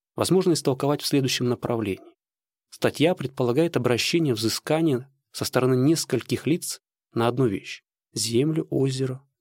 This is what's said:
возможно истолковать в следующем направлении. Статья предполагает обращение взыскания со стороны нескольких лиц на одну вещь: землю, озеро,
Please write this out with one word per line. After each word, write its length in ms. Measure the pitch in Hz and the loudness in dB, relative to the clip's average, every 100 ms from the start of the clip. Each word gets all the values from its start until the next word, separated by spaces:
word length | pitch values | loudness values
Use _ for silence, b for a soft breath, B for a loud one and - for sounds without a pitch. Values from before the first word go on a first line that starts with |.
| _ | _
возможно 380 | - 107 185 180 | -4 2 4 4
истолковать 500 | 147 143 131 143 143 | 2 0 0 0 -2
в 40 | - | 0
следующем 420 | 143 127 - 123 | 0 0 0 -2
направлении. 640 | 117 120 117 104 92 - _ _ _ _ _ _ | -2 -2 -2 -2 -6 -10 _ _ _ _ _ _
Статья 440 | - - - 160 | -2 -2 2 0
предполагает 600 | 180 131 - 120 127 170 160 | 0 -6 -2 0 2 0 0
обращение 580 | 127 120 - 175 151 | 0 0 0 0 0
взыскания 760 | 107 110 - - 160 165 123 - _ _ | 0 -2 -4 -2 0 2 0 -4 _ _
со 160 | - - | -8 -2
стороны 280 | 127 127 | 0 2
нескольких 720 | 131 135 156 - 120 - 120 131 | 4 4 2 0 -4 -2 -4 0
лиц 340 | 175 - - _ _ _ | -2 -4 -12 _ _ _
на 140 | 117 120 | -2 0
одну 180 | 123 123 | 2 0
вещь: 360 | 98 - - _ _ _ | 0 -8 -16 _ _ _
землю, 540 | - 110 117 151 156 - | -8 -2 0 2 -2 -2
озеро, 560 | 139 135 131 131 131 - _ | -2 -2 -2 -4 -6 -14 _